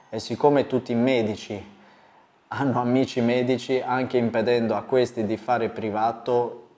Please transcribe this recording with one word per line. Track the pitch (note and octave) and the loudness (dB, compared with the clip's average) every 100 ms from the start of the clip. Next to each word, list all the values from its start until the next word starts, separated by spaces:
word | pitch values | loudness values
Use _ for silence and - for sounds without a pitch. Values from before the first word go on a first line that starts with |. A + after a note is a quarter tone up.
| - | -10
E | A2+ | -10
siccome | - A#2 D3 C#3+ - | -6 2 4 4 2
tutti | B2+ B2 | -2 0
i | A#2 | 0
medici | B2+ B2+ G#2+ G2+ - G#2 F#2+ - - - _ _ _ _ - | 2 2 0 -4 -8 -10 -12 -20 -20 -20 _ _ _ _ -10
hanno | - C#3 B2 | -4 0 0
amici | A#2+ B2+ B2 - | 2 2 2 2
medici, | A#2 B2 B2 B2 - C3 | 2 2 2 0 0 -2
anche | A#2+ B2+ B2+ B2 | 0 -2 0 0
impedendo | A#2 A#2 A2+ A#2+ A2+ G#2 | 0 0 2 2 2 -2
a | |
questi | - C3 A#2+ - G#2 | 0 2 2 0 -4
di | G#2+ | -2
fare | - A#2+ A2 | -2 0 0
privato, | A2 G#2+ G#2 A2+ A#2 - B2 A#2+ - - | -4 -4 0 -2 -2 0 0 0 -6 -18